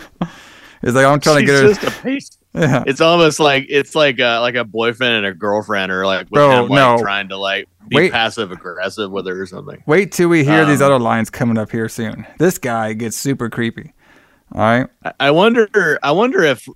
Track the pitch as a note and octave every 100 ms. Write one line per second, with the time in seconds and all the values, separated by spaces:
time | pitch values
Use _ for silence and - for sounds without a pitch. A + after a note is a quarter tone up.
0 | - _ F3 - - - - - - B2
1 | C3+ D3 E3 D3 C3 C#3 C3+ - - -
2 | - C#4 - _ _ - D#3 C3 A#2 C3
3 | E3 E3+ D#3+ C#3+ D3+ C#3 C#3 D3 C#3 D#3+
4 | D3 B2 B2 A#2 B2 B2 A2+ A2 A2+ A2+
5 | B2+ A2+ G2+ F2+ G#2 G#2 G#2 G#2 F#2+ F#2
6 | F#2+ F#2+ F2+ C#3+ C#3+ C3 A#2+ C#3 C3 A#2+
7 | G#2 G2+ F#2+ F#2+ G2 G2 - _ G#2+ C3
8 | F3 B2 A2+ A2 G2 F2+ F2+ F2 F#2+ G2
9 | G2+ G2 F#2 F#2 F#2+ F#2 D2 - - D#3+
10 | G3+ - F3 E3+ C#3 D#3 D3+ C#3 C#3 C3+
11 | A#2 A2+ A2 - A#2+ A2+ G#2+ A#2 A2+ -
12 | A2 G#2+ G#2+ - E3 - B2+ A2+ A2 A2
13 | A#2 - C#3 C#3 A#2 A#2+ A#2 - - _
14 | _ _ _ _ _ - G#2+ A#2+ C3 -
15 | E2 - C#3 D#3 G#3+ A#3 G#3 G#3 E3+ C#3+
16 | C#3 D#3+ A#3+ F#4 D#3+ B2 -